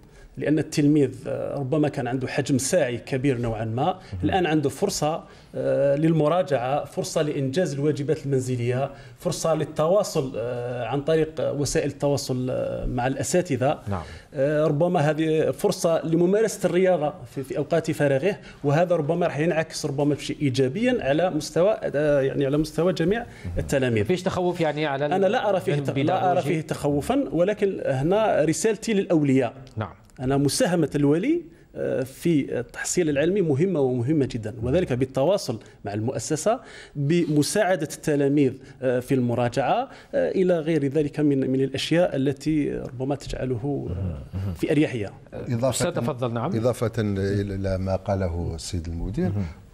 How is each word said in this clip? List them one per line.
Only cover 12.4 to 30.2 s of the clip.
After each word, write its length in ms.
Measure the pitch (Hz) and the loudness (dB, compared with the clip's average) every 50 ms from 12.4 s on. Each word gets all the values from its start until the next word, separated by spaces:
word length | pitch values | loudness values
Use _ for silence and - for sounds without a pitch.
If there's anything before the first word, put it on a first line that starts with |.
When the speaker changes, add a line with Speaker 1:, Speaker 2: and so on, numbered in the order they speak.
| 127 127 | -2 -2
Speaker 1:
آه، 360 | 127 123 117 - 120 117 120 | -2 -2 -2 -4 -4 -4 -4
مع 200 | 120 120 123 120 | -4 -2 -2 -2
الأساتذة. 760 | 135 135 - - - - 180 175 - 139 - 127 131 - - - 104 | -2 -2 -2 -2 0 0 0 0 0 0 0 0 0 0 -2 -4 -6
Speaker 2:
نعم. 140 | 98 87 76 73 80 - - - - | -6 -6 -6 -10 -14 -18 -18 -10 -4
Speaker 1:
آه، 300 | 147 135 147 156 151 156 | -2 0 0 2 2 2
ربما 340 | 160 147 143 175 180 180 165 | 2 2 2 2 2 2 2
هذه 500 | 143 151 147 151 160 156 156 160 139 120 | 2 2 2 0 0 2 2 2 2 0
فرصة 560 | 135 - - 202 - - - 170 165 147 - | 0 0 0 -2 0 0 0 2 2 2 2
لممارسة 640 | 160 165 165 175 180 196 214 226 - - - - 175 | 2 2 4 4 4 4 4 2 0 0 -2 -2 0
الرياضة 460 | 165 180 185 185 180 156 151 147 - - 123 - - | 2 4 4 4 4 2 0 -2 -4 -6 -12 -12 -10
في، 80 | 139 | -8
في 160 | 131 - - - | -8 -4 -4 -4
أوقات 320 | 139 - 170 160 156 - | -2 0 0 0 0 0
فراغه، 460 | 147 - 143 143 139 135 143 196 208 - - - - - - | 0 2 2 2 2 2 2 0 -2 -2 -8 -16 -12 -4 0
وهذا 320 | 143 139 165 180 170 175 | 2 2 4 4 4 2
ربما 300 | 165 147 143 170 175 175 | 2 2 0 0 0 0
راح 120 | 156 127 139 | 0 0 0
ينعكس 480 | 160 175 - 156 160 - - - - | 0 0 0 0 -2 -4 -6 -6 -6
ربما 280 | 143 135 139 143 147 143 | -4 -2 0 2 2 0
بشيء 220 | 139 - - - - | 0 -2 -6 -4 -2
إيجابيًا 560 | 151 139 120 135 135 127 139 202 240 247 254 214 | 0 0 2 2 2 2 0 0 0 0 0 0
على 300 | - 131 143 160 170 185 | 0 0 2 2 2 0
مستوى، 480 | 147 151 147 - - 160 175 208 220 - | 0 -2 -4 -2 0 2 4 4 2 0
آه، 380 | - - - 143 151 151 147 139 | -2 -2 -2 0 2 2 4 4
يعني 260 | 135 135 135 135 143 | 2 2 0 0 0
على 120 | 135 143 151 | 2 2 0
مستوى 340 | 160 151 - - 165 185 | 0 -2 -2 0 0 0
جميع 260 | 170 - 165 175 214 233 | 0 2 0 0 0 0
Speaker 2:
مهم. 320 | 247 - - - - 90 85 - | -2 -8 -14 -12 -10 -6 -6 -6
Speaker 1:
التلاميذ. 460 | - - 151 135 127 127 117 107 98 | -2 0 0 2 2 2 2 2 2
Speaker 2:
فيش 180 | - 185 175 | 2 0 0
تخوف 380 | 180 196 - 185 180 175 170 175 | 0 -2 -2 0 0 0 0 0
يعني 260 | 165 151 143 151 156 | 0 0 0 0 -2
على 200 | 147 139 135 147 | -2 0 0 0
Speaker 1:
أنا 200 | 147 175 190 196 | 0 2 2 2
لا 220 | 185 220 254 - 214 | 2 2 2 2 2
أرى 120 | 196 175 | 0 0
فيه 140 | - 196 147 | 0 0 -2
Speaker 2:
الجانب 220 | 143 139 131 - | 0 -2 -2 0
Speaker 1:
ت-، 20 | 135 | 0
لا 160 | 139 160 185 | 2 2 2
أرى 240 | 190 190 180 175 180 | 2 2 2 2 2
Speaker 2:
البيداغوجي؟ 160 | 147 143 - 160 | 2 0 0 -2
Speaker 1:
فيه 40 | 151 | -2
تخوفًا، 580 | - 143 - - 147 143 147 135 - 247 285 269 - | -4 -6 -2 -2 0 0 0 0 0 0 0 0 0
ولكن 480 | - 160 175 196 208 - 208 196 185 - - | 0 2 2 2 2 2 0 0 0 -2 -2
هنا 580 | - 135 131 143 165 190 214 220 196 147 - 151 | -2 0 0 2 2 2 4 4 4 4 4 2
رسالتي 480 | 156 156 - - 226 214 214 - - 220 | 2 2 2 2 0 0 0 -2 0 0
للأولياء. 600 | 190 190 - 185 156 147 139 131 135 127 113 - - - - - | 0 2 2 2 4 4 4 4 4 4 2 -2 -8 -16 -10 -8
Speaker 2:
نعم. 140 | 107 107 82 - - - - - - | -6 -6 -6 -8 -14 -20 -20 -12 -6